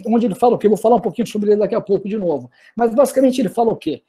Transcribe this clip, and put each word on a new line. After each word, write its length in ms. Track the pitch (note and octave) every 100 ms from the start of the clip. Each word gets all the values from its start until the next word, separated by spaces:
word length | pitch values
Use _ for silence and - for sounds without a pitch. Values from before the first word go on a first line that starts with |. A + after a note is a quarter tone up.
| A3
onde 220 | A#3 A3+
ele 80 | E3+
fala 200 | A#3+ F3
o 20 |
quê? 100 | G#3
Eu 40 |
vou 60 | A3
falar 180 | A3+ A#3+
um 60 |
pouquinho 260 | - - G#3
sobre 240 | G#3+ G#3
ele 80 | G#3
daqui 160 | G3+ G#3+
a 60 |
pouco 260 | G3+ G3 G3
de 100 | A3
novo. 320 | F3+ C#3+ B2 _ _
Mas, 220 | - A#3 A3
basicamente, 460 | C4+ C4 C4 B3+
ele 80 | F#3
fala 240 | - A3+
o 20 | F3
quê? 260 | D#3 C3